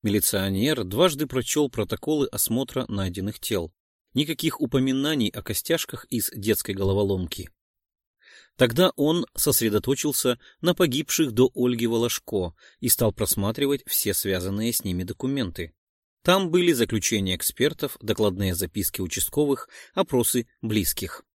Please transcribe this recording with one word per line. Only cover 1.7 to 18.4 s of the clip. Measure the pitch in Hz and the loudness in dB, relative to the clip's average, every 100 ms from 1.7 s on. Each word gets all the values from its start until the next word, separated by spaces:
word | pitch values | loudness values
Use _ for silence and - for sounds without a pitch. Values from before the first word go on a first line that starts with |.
| 120 101 107 - 156 139 | 0 -4 -4 -2 0 0
осмотра | 120 - 113 135 131 - | -2 0 0 -2 -6 -4
найденных | 101 95 92 95 - | -2 -2 -4 -6 -6
тел. | - 101 80 _ _ _ _ | -4 -4 -4 _ _ _ _
Никаких | 127 151 143 160 - | -2 -2 0 -2 0
упоминаний | 127 135 131 135 143 151 107 | 0 2 2 0 0 0 0
о | 117 | -2
костяшках | - 104 - 160 - 127 - | -6 -6 -2 -2 -2 -10 -6
из | 120 - - | -4 -4 -4
детской | 101 104 - 98 | 0 0 0 -2
головоломки. | 95 98 101 95 87 - 87 _ _ _ _ _ _ _ _ - _ - | 0 2 2 0 -2 -8 -12 _ _ _ _ _ _ _ _ -20 _ 2
Тогда | 123 120 185 - | 2 4 2 4
он | 143 170 - | 0 0 -2
сосредоточился | - - 135 113 104 123 139 151 135 127 120 - _ | -2 0 2 2 0 0 -2 0 0 0 -2 -6 _
на | 165 175 | 0 2
погибших | 175 131 156 - 151 | 2 2 -2 0 0
до | 110 127 - | 4 4 4
Ольги | 123 120 117 | 0 2 0
Волошко | 117 117 - - 101 90 - - _ | 0 0 -2 -4 -4 -4 -8 -20 _
и | 123 | -2
стал | - 113 | 2 2
просматривать | - 104 - 98 117 139 143 - | 2 -2 0 -2 0 0 0 -2
все | - 104 | -2 0
связанные | 92 101 92 90 101 117 | 0 0 0 0 -2 -2
с | 113 | -2
ними | 101 90 | -2 -4
документы. | 92 - 127 139 104 - 82 _ _ _ _ _ | -4 -6 -4 -2 -4 -6 -10 _ _ _ _ _
Там | - 190 185 | 2 2 4
были | 175 175 | 4 4
заключения | 135 113 110 - 110 95 90 | 4 2 2 0 0 0 -2
экспертов, | - - 139 - 139 - | -4 0 0 0 -8 -6
докладные | 107 107 107 92 | -4 2 2 2